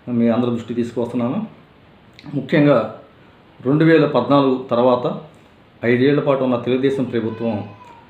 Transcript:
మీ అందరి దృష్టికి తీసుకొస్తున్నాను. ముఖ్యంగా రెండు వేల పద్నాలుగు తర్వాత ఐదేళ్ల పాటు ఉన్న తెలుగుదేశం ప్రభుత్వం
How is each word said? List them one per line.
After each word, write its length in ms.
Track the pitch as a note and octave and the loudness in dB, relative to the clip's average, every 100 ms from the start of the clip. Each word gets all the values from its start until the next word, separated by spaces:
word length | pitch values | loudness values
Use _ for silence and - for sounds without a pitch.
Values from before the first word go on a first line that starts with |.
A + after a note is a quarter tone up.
| - | -6
మీ 200 | A#2 A#2 | 0 2
అందరి 240 | A2+ A#2+ | 2 0
దృష్టికి 220 | A#2 - | -4 -6
తీసుకొస్తున్నాను. 880 | A#2+ A#2 B2+ A2+ B2 A#2 G3 A3+ - - _ - - - - - C#3+ | -6 -4 -4 -4 -4 -4 -4 -8 -12 -20 _ -20 -20 -20 -20 -10 -8
ముఖ్యంగా 680 | - D#3+ D3 B2 G#2+ - - - - _ _ - B2 | 0 2 4 2 0 -10 -20 -20 -20 _ _ -8 -2
రెండు 200 | D3 D#3+ | 2 4
వేల 220 | D#3+ C#3+ | 4 4
పద్నాలుగు 580 | B2+ A#2 C#3+ C3+ B2+ - | 0 2 2 2 0 -2
తర్వాత 500 | A#2 B2+ A#2+ D#3 - - - - _ _ - A2+ | 2 2 2 -2 -8 -14 -20 -20 _ _ -6 0
ఐదేళ్ల 340 | B2 C#3 D3 | 2 2 2
పాటు 240 | D3 C3+ | 0 0
ఉన్న 120 | B2+ A#2 | 0 -2
తెలుగుదేశం 480 | A#2 B2+ C3+ C#3 | -2 0 0 -2
ప్రభుత్వం 680 | A#2+ A#2+ A2 A2 A#2 G#2 G2+ - - - - | -4 -4 -4 -6 -6 -6 -8 -16 -20 -20 -20